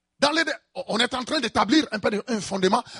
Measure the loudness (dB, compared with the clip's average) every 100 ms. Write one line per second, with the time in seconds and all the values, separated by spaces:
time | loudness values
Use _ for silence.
0 | _ _ 0 2 -2 -4 _ -12 -4 -2
1 | 0 -2 -4 -2 0 0 4 4 2 -2
2 | -2 -2 -2 -4 -4 -2 2 2 -2 -6